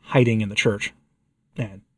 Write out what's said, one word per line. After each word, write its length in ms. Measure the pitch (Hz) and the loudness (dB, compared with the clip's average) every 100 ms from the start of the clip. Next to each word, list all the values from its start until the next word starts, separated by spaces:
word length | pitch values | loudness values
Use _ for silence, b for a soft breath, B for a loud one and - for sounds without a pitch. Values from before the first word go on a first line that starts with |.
hiding 380 | - 143 120 113 | 2 2 4 2
in 80 | 104 | -2
the 60 | |
church 380 | 101 117 101 - _ _ _ _ _ _ - | 0 0 0 -6 _ _ _ _ _ _ -10
and 260 | 113 98 _ | -10 -10 _